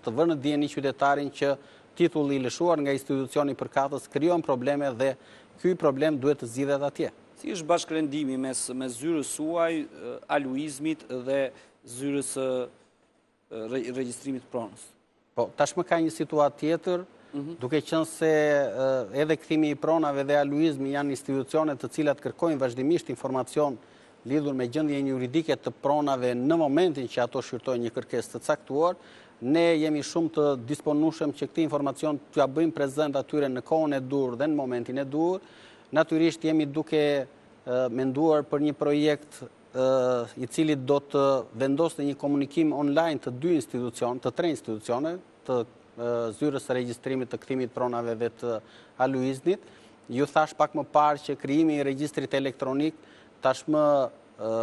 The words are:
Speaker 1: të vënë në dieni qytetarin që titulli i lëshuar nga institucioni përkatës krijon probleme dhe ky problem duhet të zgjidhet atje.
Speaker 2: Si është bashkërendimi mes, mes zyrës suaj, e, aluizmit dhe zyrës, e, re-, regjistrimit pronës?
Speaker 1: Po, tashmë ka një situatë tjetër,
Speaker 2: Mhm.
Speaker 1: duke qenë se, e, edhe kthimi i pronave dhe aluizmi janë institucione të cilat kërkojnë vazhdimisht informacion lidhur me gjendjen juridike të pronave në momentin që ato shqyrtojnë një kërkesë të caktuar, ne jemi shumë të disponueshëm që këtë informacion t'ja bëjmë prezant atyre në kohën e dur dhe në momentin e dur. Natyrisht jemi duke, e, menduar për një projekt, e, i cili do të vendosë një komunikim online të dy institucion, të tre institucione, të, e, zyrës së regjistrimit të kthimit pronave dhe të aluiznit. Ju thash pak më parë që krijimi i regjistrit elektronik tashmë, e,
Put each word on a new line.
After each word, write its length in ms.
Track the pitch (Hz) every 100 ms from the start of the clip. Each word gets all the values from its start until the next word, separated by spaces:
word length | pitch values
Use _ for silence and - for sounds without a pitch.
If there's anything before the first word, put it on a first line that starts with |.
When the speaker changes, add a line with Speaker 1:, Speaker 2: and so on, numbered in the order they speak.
Speaker 1:
të 100 | -
vënë 200 | 117 170
në 80 | 151
dieni 280 | 139 147 147
qytetarin 600 | - 135 120 143 143 143
që 220 | - 143 135 - - - -
titulli 400 | 170 156 143 139
i 40 |
lëshuar 380 | 127 - 175 156
nga 120 | 143
institucioni 640 | 139 - 139 127 147 143 131
përkatës 500 | 127 147 139 139 -
krijon 280 | 143 160 175 151
probleme 440 | 127 127 143 139 117
dhe 160 | 135 131 - - - -
ky 140 | 180 180
problem 400 | 156 135 156 147
duhet 200 | 135 143
të 80 | 117
zgjidhet 360 | 120 139 139 143
atje. 260 | - 147 - - -
Speaker 2:
Si 100 | -
është 140 | 202 156
bashkërendimi 680 | 170 - 160 151 147 139 131
mes, 220 | 131 127 - 127
mes 180 | 131 120
zyrës 360 | 151 160 127 -
suaj, 480 | 156 170 165 165
e, 320 | - 78 113 120 -
aluizmit 720 | 147 135 131 156 135 156 151 -
dhe 300 | 127 123 139 131 - - _ - 123
zyrës, 340 | 139 139 135 135
e, 80 | 131 127 123 - _ _ _ _ _ _ _
re-, 340 | 113 110 127 117 127
regjistrimit 480 | 123 120 143 131 -
pronës? 380 | 123 107 113 - _ _ _ _ -
Speaker 1:
Po, 140 | 117 -
tashmë 280 | 143 - 175
ka 100 | 170
një 140 | 160
situatë 480 | 160 156 151 143 -
tjetër, 440 | 151 165 185 175 185 - -
Speaker 2:
Mhm. 220 | 143 143 170
Speaker 1:
duke 220 | 127 151
qenë 240 | - 165 160
se, 240 | - 160
e, 920 | 156 151 143 131 107 131 131 107 139
edhe 120 | 156 156
kthimi 300 | - 160 151
i 20 | 143
pronave 460 | 156 165 151 139
dhe 120 | 139 147
aluizmi 540 | 143 143 160 135 135
janë 220 | 143 143 131
institucione 580 | - 135 123 156 156
të 160 | 135 123
cilat 320 | - 147 139
kërkojnë 400 | 127 - 170 143
vazhdimisht 480 | 127 120 139 170 -
informacion 680 | 127 135 131 123 151 147 120 - - - - 117
lidhur 240 | 147 143
me 140 | 131 123
gjendjen 420 | 147 151 143 139
juridike 480 | 131 123 156 160 139
të 160 | - -
pronave 540 | 139 147 143 135 123 123
në 200 | 131 165
momentin 480 | 151 143 180 143 123
që 140 | - 120
ato 160 | 135
shqyrtojnë 460 | - 120 - 123 117
një 60 | 131
kërkesë 400 | 117 123 - 117
të 80 | -
caktuar, 500 | 151 - 143 170 180 - - - -
ne 240 | 120 160 170 160
jemi 240 | 156 151 131
shumë 260 | 175 165 -
të 80 | 147 135 117
disponueshëm 640 | 147 156 147 156 156 151
që 160 | - 139
këtë 160 | - 156
informacion 560 | 143 143 131 156 147 -
t'ja 140 | - 135
bëjmë 320 | 143 165 156
prezant 400 | 139 131 151 139
atyre 320 | 123 151 139
në 160 | 127 -
kohën 320 | 160 156 139
e 20 | 127
dur 240 | 139 127 120
dhe 80 | 151
në 100 | 147
momentin 460 | 127 123 117 131
e 80 | 135
dur. 320 | 147 170 185 - - - - -
Natyrisht 540 | 147 160 160 165 151 156
jemi 240 | 160 147
duke, 320 | 147 151 156
e, 260 | 147 143 127 - - - - 123 127
menduar 560 | 120 131 131 160 151 143
për 240 | 147 151
një 80 | 139
projekt, 640 | 147 147 151 147 - -
e, 480 | 123 - - 127 131 131 127 123 117 -
i 100 | 127
cili 280 | - 156 143
do 260 | 127 190
të 260 | 190 143 139 135 - 113
vendosë 480 | 135 139 165 156 143
një 100 | 139
komunikim 580 | 143 143 139 - 156
online 440 | 135 143 143 165 139 139
të 140 | 123
dy 160 | 165 165
institucion, 640 | - 123 123 - 123 127
të 100 | 131 -
tre 160 | 175
institucione, 640 | 143 - 107 - 120 160 180 - _ -
të, 160 | 123 113 - - -
e, 120 | 120 120 117 107
zyrës 280 | 151 135 -
së 100 | 127
regjistrimit 520 | 123 113 131 131 123
të 80 | 113
kthimit 300 | - 131 123
pronave 420 | 120 123 120 117 113
dhe 100 | 117 -
të 180 | 123 110 - - - -
aluiznit. 600 | 131 131 131 135 170 202 - - - - -
Ju 160 | 120 143
thash 280 | 156 156 -
pak 180 | 151 156
më 100 | 135
parë 300 | 151 147 147 -
që 100 | 139
krijimi 400 | 139 147 160 147
i 60 | 139
regjistrit 480 | 135 147 - 135
elektronik 640 | 139 135 120 131 135 156 - - - - -
tashmë, 420 | 131 127 - 151 147 143 127 - - -
e, 120 | 113 113